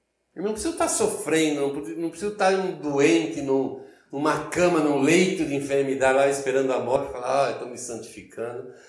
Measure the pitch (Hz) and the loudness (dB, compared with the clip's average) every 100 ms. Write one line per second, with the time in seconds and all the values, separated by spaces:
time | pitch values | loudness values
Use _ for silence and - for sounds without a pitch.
0 | _ _ _ - 190 214 330 330 330 - | _ _ _ -8 -6 -4 -4 -2 -2 0
1 | 214 - 147 160 156 143 139 139 147 160 | -2 -2 0 2 2 0 -2 -4 -8 -6
2 | 165 - 208 208 190 190 185 156 147 139 | -6 -6 -6 0 2 2 0 -4 -2 2
3 | 147 170 - 143 139 135 127 - - - | 4 4 2 -4 0 0 0 -6 -16 -20
4 | _ 139 151 147 151 170 180 165 151 143 | _ -4 -2 -2 -2 2 2 4 2 2
5 | 135 175 185 - 147 139 139 139 135 131 | 4 4 4 0 -2 -2 -2 0 0 2
6 | 131 131 139 139 135 127 135 127 113 135 | 4 4 4 2 0 0 2 0 0 0
7 | 143 127 123 135 131 107 120 117 120 113 | 0 -6 -2 0 0 -2 -8 -10 -10 -10
8 | 110 - 92 - 117 123 - - | -12 -16 -16 -10 -8 -8 -12 -18